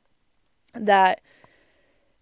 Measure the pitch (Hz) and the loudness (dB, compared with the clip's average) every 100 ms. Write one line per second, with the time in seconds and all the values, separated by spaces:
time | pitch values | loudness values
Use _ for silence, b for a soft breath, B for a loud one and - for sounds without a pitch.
0 | _ _ _ _ _ _ _ 240 214 196 | _ _ _ _ _ _ _ -10 0 2
1 | 185 - b b b b b b b b | 2 -2 b b b b b b b b
2 | b b | b b